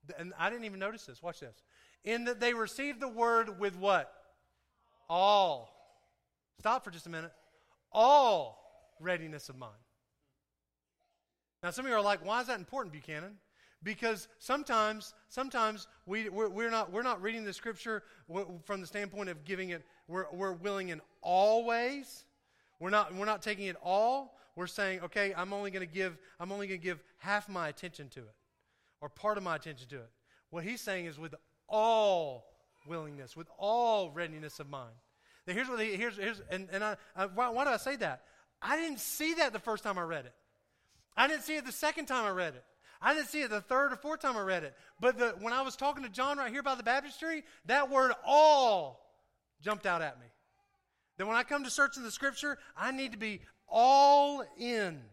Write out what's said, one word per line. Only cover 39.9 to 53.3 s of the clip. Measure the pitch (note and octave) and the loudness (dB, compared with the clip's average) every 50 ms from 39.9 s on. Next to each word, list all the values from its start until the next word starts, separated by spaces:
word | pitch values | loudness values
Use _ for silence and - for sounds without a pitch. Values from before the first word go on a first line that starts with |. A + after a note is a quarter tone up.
| G3 | -4
I | F#3 | -2
read | F3 E3 E3 D3+ C3 | -4 -4 -6 -8 -8
it. | B2 - _ _ _ _ _ _ _ _ _ _ _ _ _ _ _ _ | -12 -20 _ _ _ _ _ _ _ _ _ _ _ _ _ _ _ _
I | - A#3+ C#4 | 2 2 2
didn't | D#4 D4 - | 2 -2 -4
see | - D#4 | -4 -4
it | D4+ B3+ | -4 -4
the | C4 | -6
second | A3 - - D4+ D#4 E4 D4 | -6 0 0 0 0 0 -4
time | - C4 B3+ A3+ | -2 -2 0 0
I | G#3 | 0
read | F#3+ F#3 F3+ D#3+ C3 | 0 -2 -4 -4 -6
it. | B2+ - _ _ _ _ - - - | -10 -20 _ _ _ _ -20 -18 0
I | - A3+ D4 | 2 2 2
didn't | D#4 C#4+ G#3+ | 2 0 -4
see | - D4+ | -2 -4
it | C#4+ A#3 | -2 -2
the | G#3+ G#3 | -2 -4
third | F#3+ - B3+ C4 C#4 C#4 B3+ | -2 0 2 2 2 2 0
or | |
fourth | G3+ - D4 D#4 D4+ | -4 -6 -8 -8 -2
time | - C#4 B3 | -2 -2 -2
I | A3 | 0
read | G3 F#3+ F#3+ F3 D#3 | 0 0 -2 -2 -2
it. | C#3 A#2+ - - - _ _ | -6 -12 -14 -20 -20 _ _
But | F3 B3 B3+ | 2 2 4
the, | G#3 A#3+ A#3 F#3+ F3+ | 4 0 0 0 -2
when | G3+ A#3 A#3 | -4 -2 0
I | C4 | 0
was | C4+ C4 - | -2 -2 -4
talking | - C4+ C#4+ D4 C#4 C4+ | -2 -2 -2 -2 -2 -8
to | A#3+ | -10
John | F#3+ B3+ B3+ C#4 C#4+ | -4 -2 0 0 0
right | C#4 C4+ A#3 | -2 -2 -4
here | A3+ C#4 | -4 -4
by | C4 C4+ C4+ | -2 -2 -2
the | A#3+ G#3 | -2 0
baptistry, | A3+ B3 C#4 C#4+ D4 - - - D#4+ E4 D4+ - - - - _ | 0 0 0 0 -4 -12 -8 -6 -6 -6 -6 -8 -14 -20 -18 _
that | D#3+ A#3+ C#4+ C#4+ B3+ | 0 2 2 2 4
word | C#4 C4 C4 B3+ A3+ - - | 4 4 4 4 2 0 2
"all" | - C4+ D4 D#4 D#4 D4+ C#4 C4 A#3 G#3 F#3 D#3 C3+ B2 - - _ _ _ _ _ _ _ _ _ _ _ | 6 8 10 10 10 10 8 8 6 4 2 0 -4 -10 -16 -20 _ _ _ _ _ _ _ _ _ _ _
jumped | C#3+ F#3+ G#3+ G3+ - | -4 -4 -4 -2 0
out | G3 F3 E3 | 0 0 2
at | E3 D3 B2+ B2 | 0 -4 -6 -10
me. | A#2+ A#2 _ _ _ _ _ _ _ _ _ _ _ _ _ _ _ _ _ | -20 -20 _ _ _ _ _ _ _ _ _ _ _ _ _ _ _ _ _
That | - F#3+ | -6 -4
when | G#3 A3+ | 0 2
I | A#3 B3 | 0 2
come | - D4 C#4+ C#4 | 2 -2 -2 -2
to | B3+ | -2
search | - - C#4 C#4 - | 2 2 2 2 2
in | C4 B3 | -4 -10
the | A3+ | -8
scripture, | - - C4+ C#4 C4 - - D4 C#4 - - - - | -8 -4 -4 -4 -4 -2 -6 -6 -6 -6 -10 -20 -10
I | - F#3+ A#3+ | -6 -4 -4
need | C4 C4 C4+ B3+ A3+ | -2 -4 -6 -6 -6
to | |
be | G#3 A3 G#3+ | -6 -6 -6